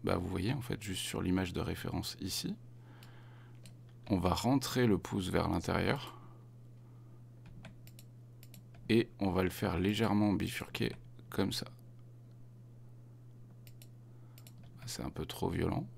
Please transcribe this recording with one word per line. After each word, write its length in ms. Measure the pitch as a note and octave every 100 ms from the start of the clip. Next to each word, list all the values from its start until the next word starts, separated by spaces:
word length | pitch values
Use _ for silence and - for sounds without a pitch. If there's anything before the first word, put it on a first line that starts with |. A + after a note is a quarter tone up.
bah, 120 | G2 F#2
vous 120 | F2
voyez 240 | F#2 G2
en 80 | C#3
fait 200 | A#2+ G2+
juste 200 | G2+ F2+
sur 200 | - -
l'image 300 | F2+ F#2 F2+
de 80 | E2+
référence 560 | E2 F2 E2+ E2+ - -
ici, 340 | F#2 - - G#3+ - - - - - - - - - - - - - - -
on 80 | F#2+
va 160 | F2+
rentrer 520 | F2 A#2 C3+ - B2+ B2
le 120 | F2+
pouce 300 | - G#2 F#2
vers 200 | F#2 E2+
l'intérieur 680 | F2 F2 F2+ F#2+ C#3 - - - - - - - - - - - - - - - - - - - - - - - - - - - - -
et 180 | A2 - -
on 120 | G2
va 120 | F2+
le 80 | F#2
faire 280 | - F#2+ F2
légèrement 560 | F#2 G#2 A2 G#2 G#2
bifurquer 580 | F#2+ F2+ - - - - - - - -
comme 220 | - G2
ça. 140 | - - - - - - - - - - - - - - - - - - - - - - - - - - - - - - - - -
C'est 180 | A#2 -
un 80 | C2+
peu 140 | -
trop 240 | D#2 - F2+
violent 380 | E2+ E2+ F#2+ -